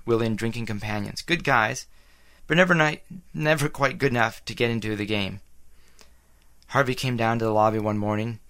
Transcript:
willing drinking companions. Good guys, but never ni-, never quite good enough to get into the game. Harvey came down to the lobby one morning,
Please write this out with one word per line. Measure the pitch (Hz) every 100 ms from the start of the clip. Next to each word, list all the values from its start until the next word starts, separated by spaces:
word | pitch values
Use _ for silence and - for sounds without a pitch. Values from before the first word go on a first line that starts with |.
| 120
willing | 113 113 104
drinking | 113 117 110
companions. | 104 107 104 101 -
Good | - 170
guys, | 143 123 110 127 - - - _ - - -
but | 160
never | 180 165
ni-, | 151 160 - 180 -
never | 156 151 160 147
quite | - 135 117
good | 135
enough | 120 113 - -
to | 110
get | 120
into | 113 110 104
the | 104
game. | 107 95 98 - - - - - - - - _ _ - - -
Harvey | 135 127 127
came | 127 117
down | 113 117
to | 113
the |
lobby | 107 110 107
one | 107 107
morning, | 104 104 113 113